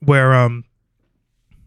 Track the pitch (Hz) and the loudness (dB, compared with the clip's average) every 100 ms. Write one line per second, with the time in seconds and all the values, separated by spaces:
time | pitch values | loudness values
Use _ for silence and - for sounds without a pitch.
0 | 143 139 131 131 120 120 - _ _ _ | 0 0 2 2 0 -4 -16 _ _ _
1 | _ _ _ _ _ _ | _ _ _ _ _ _